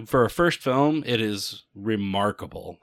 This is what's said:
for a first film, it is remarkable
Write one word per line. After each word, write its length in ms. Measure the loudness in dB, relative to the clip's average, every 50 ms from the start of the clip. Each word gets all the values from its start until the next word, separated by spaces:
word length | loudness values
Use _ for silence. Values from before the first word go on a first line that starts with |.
| -6 0
for 180 | 4 4 4
a 40 | 4
first 280 | 4 2 2 2 2 0
film, 440 | -2 0 2 4 4 4 2 0 0
it 160 | -2 0 0
is 440 | 0 -2 -2 -4 -6 -8 -10 -12 -16 _ _
remarkable 1040 | -8 -4 -2 -2 0 -2 -2 0 0 0 0 -2 -4 -10 -12 -12 -14 -14 -14 -16 -16